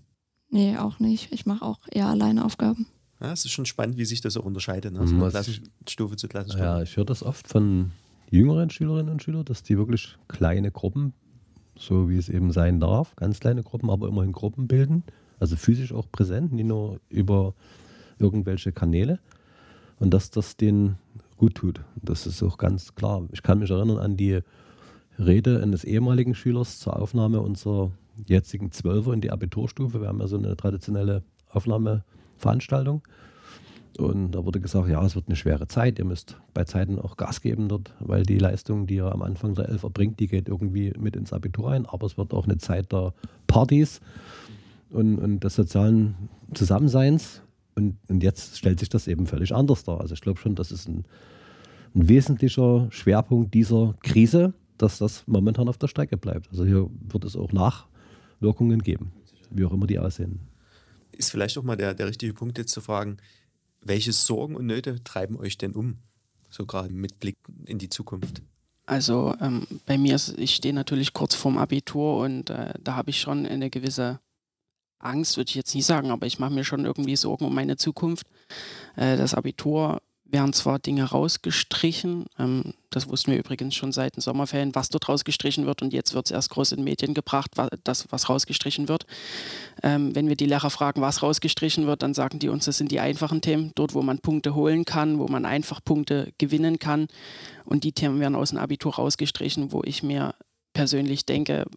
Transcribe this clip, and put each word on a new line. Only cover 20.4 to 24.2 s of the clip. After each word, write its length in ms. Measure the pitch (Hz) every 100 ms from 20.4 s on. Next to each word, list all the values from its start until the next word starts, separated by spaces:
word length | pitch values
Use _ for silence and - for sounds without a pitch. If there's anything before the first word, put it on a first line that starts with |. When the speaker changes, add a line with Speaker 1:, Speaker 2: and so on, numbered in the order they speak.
| - -
Speaker 3:
denen 400 | 107 104 101 92 _ - - -
gut 180 | 113 -
tut. 260 | 92 - 76 -
Das 240 | - 85 -
ist 140 | 87
auch 140 | 92 -
ganz 380 | 95 95 - -
klar. 320 | 104 101 87
Ich 120 | -
kann 160 | - 107
mich 100 | 101
erinnern 280 | 95 110 104
an 180 | 98
die 220 | 98